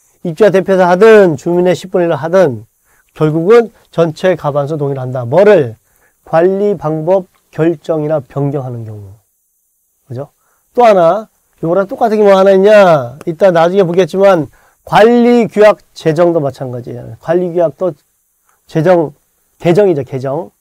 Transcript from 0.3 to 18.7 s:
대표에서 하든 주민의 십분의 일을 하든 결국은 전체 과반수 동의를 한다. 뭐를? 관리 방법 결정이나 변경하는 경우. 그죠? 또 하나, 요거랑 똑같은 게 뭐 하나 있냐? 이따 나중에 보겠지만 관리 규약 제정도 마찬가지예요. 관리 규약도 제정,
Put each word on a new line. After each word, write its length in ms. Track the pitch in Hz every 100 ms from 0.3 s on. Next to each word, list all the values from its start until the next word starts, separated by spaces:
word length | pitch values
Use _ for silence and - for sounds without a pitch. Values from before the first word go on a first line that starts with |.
| 156 208
대표에서 340 | 190 175 185 180
하든 500 | 180 226 214 185 143
주민의 360 | 170 175 180
십분의 340 | 160 185 190 170
일을 100 | 147
하든 480 | 160 190 160 110 110 _ _ _ _
결국은 580 | - 156 160 170 233 220 _ _
전체 440 | - 165 156 185 170
과반수 400 | 147 143 143 160
동의를 260 | 143 135
한다. 220 | 127 127
뭐를? 540 | 120 156 202 190 120 110 _ _ _ _ -
관리 500 | 160 185 190 208 190
방법 500 | 156 156 156 190 185 _ _
결정이나 680 | - 165 160 - 160 151 156
변경하는 640 | 123 143 143 143 131 120 110
경우. 280 | 107 98 110 _ _ _ _ _ _ _ _ -
그죠? 180 | 123 139 _ _ _ _ -
또 100 | 233
하나, 420 | 190 165 202 220 _ _ -
요거랑 240 | 160 185 196
똑같은 300 | 262 233 214
게 60 |
뭐 140 | 202 190
하나 140 | 196
있냐? 680 | 190 202 208 185 151 120 139 -
이따 240 | 160 196
나중에 340 | 165 170 196
보겠지만 640 | 170 175 175 190 196 175 139 _ _ _ -
관리 600 | 175 226 240 240 240 202
규약 320 | 208 214 185 _ -
제정도 440 | 160 156 175 165
마찬가지예요. 800 | 139 127 127 123 123 120 127 113
관리 320 | - 175 180
규약도 420 | 170 160 - 185 151 _ _ _ _ _ _
제정, 460 | _